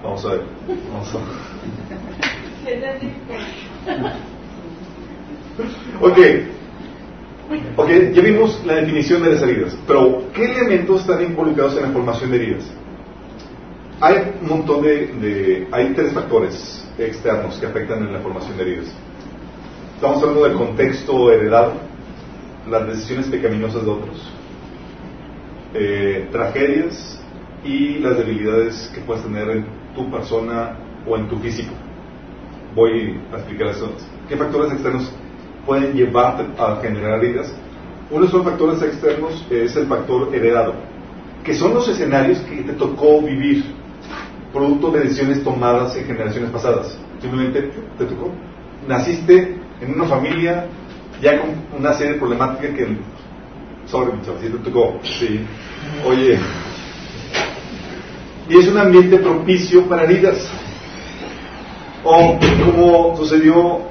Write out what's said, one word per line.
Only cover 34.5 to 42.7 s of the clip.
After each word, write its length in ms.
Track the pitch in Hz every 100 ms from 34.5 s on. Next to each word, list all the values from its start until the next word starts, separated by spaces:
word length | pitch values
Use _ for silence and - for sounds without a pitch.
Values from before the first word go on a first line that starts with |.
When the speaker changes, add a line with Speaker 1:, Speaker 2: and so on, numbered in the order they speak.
| 147 147
Speaker 1:
externos 380 | 135 123 127 127 - - - - - -
pueden 280 | 139 139
llevarte 500 | 135 120 123 123 131 - -
a 180 | 110 107
generar 420 | 113 101 104 110
heridas? 300 | 120 120 - - - - - - -
Uno 160 | 151 180
son 160 | 185
factores 380 | 180 143 156 160
externos, 640 | 156 139 151 147 160 160 -
que 160 | 120 120
es 100 | 143
el 100 | 135
factor 480 | 127 - 127 - 127
heredado, 380 | 113 117 117 - - - - - - -
que 100 | - -
son 180 | 170
los 140 | 240 240
escenarios 520 | 190 147 135 135 -
que 180 | - 151
te 100 | 143